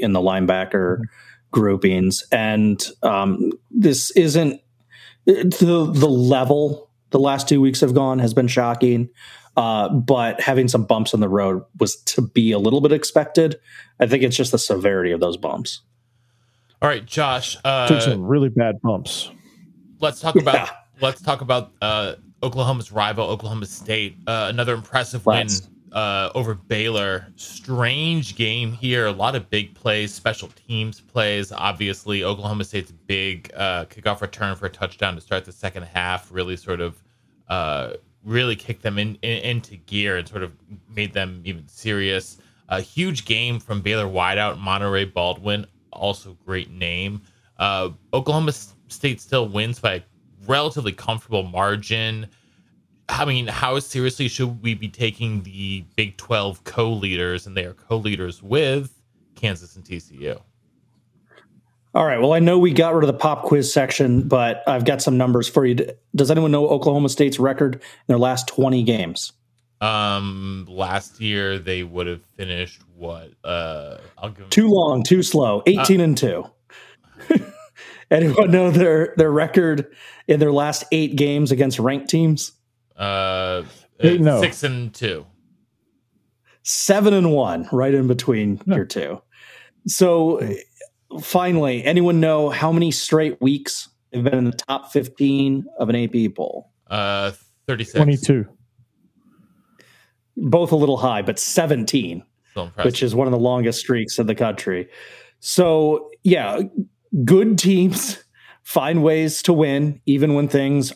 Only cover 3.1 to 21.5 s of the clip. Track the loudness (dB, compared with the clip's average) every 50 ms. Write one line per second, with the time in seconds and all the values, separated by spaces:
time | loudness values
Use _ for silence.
3.1 | 0 2 2 0 0 0 -2 -2 -4 -6 _ _ 0 2 4 4 4 2 -2 2
4.1 | 4 4 4 6 4 2 2 2 0 -4 _ _ _ _ _ _ -20 -20 -20 -20
5.1 | -20 _ _ 4 4 6 4 0 4 4 4 4 6 4 2 2 4 4 4 4
6.1 | 4 4 4 4 4 4 2 2 0 0 0 0 -2 -6 -10 _ _ _ _ _
7.1 | 2 2 2 2 0 -2 0 2 4 4 4 4 4 2 2 2 4 2 2 2
8.1 | 2 0 0 2 2 2 0 2 2 0 0 0 0 2 2 2 2 2 0 -4
9.1 | -6 _ -20 -20 -20 -20 -20 _ _ -2 0 0 0 0 0 2 0 0 2 2
10.1 | 2 2 2 0 -2 -2 -2 0 2 2 2 2 2 0 0 0 0 0 0 0
11.1 | 0 0 0 2 2 2 2 0 0 -2 -6 -10 _ -2 -2 -2 -2 -4 -8 -4
12.1 | -2 -2 -2 0 0 2 2 2 2 2 2 2 2 4 4 4 2 2 0 0
13.1 | 2 2 0 4 2 2 2 2 0 -4 _ _ -20 -20 -20 -20 _ 0 2 4
14.1 | 4 4 4 2 2 0 0 0 0 -2 0 0 -2 0 2 2 2 2 0 0
15.1 | 0 0 0 -2 -2 -4 -6 -6 -6 -6 -8 -10 -12 -14 -16 _ _ _ _ _
16.1 | _ _ _ _ _ _ _ _ _ _ _ _ _ _ -2 0 0 -2 -6 -6
17.1 | -4 -2 -2 0 -2 -2 -4 -8 -10 -4 -2 -2 0 0 2 4 4 4 4 0
18.1 | 0 -2 0 0 2 2 2 2 0 0 0 0 -2 -2 -2 -2 -2 -2 -4 -8
19.1 | -8 -10 -10 -12 -14 -20 _ _ _ _ -20 -20 _ _ _ -20 -8 _ -4 -4
20.1 | -4 -4 -6 2 2 4 4 4 2 2 0 -4 -10 -16 -20 _ _ -4 -4 -4
21.1 | -4 -4 -4 -6 -4 -4 -2 -2